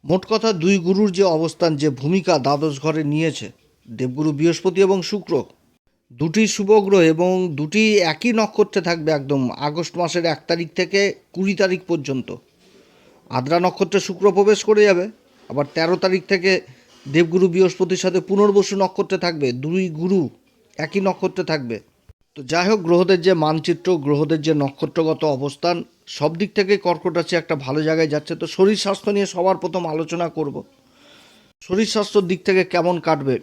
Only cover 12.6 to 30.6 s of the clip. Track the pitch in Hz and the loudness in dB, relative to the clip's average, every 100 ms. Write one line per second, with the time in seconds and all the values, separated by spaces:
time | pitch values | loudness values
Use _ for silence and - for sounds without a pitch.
12.6 | _ _ _ _ _ _ _ 123 127 170 | _ _ _ _ _ _ _ -6 0 0
13.6 | 180 175 185 196 - 180 202 185 202 202 | 0 -2 -2 -2 -4 0 2 4 4 2
14.6 | - 214 208 175 196 - _ _ _ 127 | 2 4 4 4 0 -10 _ _ _ -6
15.6 | 139 - 165 180 190 185 - 196 185 185 | -4 -2 0 0 0 -2 -2 0 2 0
16.6 | - - _ _ 139 147 170 180 185 170 | -2 -20 _ _ -2 0 2 2 2 4
17.6 | 185 185 185 185 185 185 185 196 208 202 | 2 2 -2 -2 -2 -2 -2 2 4 4
18.6 | 190 196 190 - 180 185 175 160 139 123 | 2 0 -2 -2 -4 -2 -2 -2 -2 -2
19.6 | 143 185 185 156 180 196 131 - _ _ | -4 -2 -4 -4 0 0 0 -6 _ _
20.6 | _ - 151 202 190 185 185 185 165 156 | _ -12 -6 -2 -2 -2 -4 -4 -4 -4
21.6 | 123 110 _ _ _ _ _ - 127 165 | -4 -8 _ _ _ _ _ -20 -4 0
22.6 | 180 220 165 175 180 185 170 180 151 160 | 2 0 2 2 4 4 4 2 2 0
23.6 | 151 170 - 175 139 147 151 156 147 151 | -2 -2 0 -2 0 0 0 0 0 0
24.6 | 139 - 156 - 160 156 156 135 139 139 | 0 -4 -6 -2 -2 0 -2 -2 -4 -4
25.6 | 170 175 - _ - - 151 165 202 - | -2 -2 -6 _ -18 -4 -4 -2 -4 -2
26.6 | 190 202 175 165 185 170 165 175 160 151 | 0 2 2 -2 -2 -2 0 -2 -2 -6
27.6 | 131 147 156 160 160 147 147 165 - - | -2 -2 0 0 0 -2 -4 -8 -8 2
28.6 | 190 208 196 190 - 202 196 180 180 185 | 4 4 -2 -4 -2 -2 -2 0 0 0
29.6 | 185 180 170 156 156 170 170 165 147 139 | -2 -4 -4 -6 -4 -4 -4 -4 -6 -8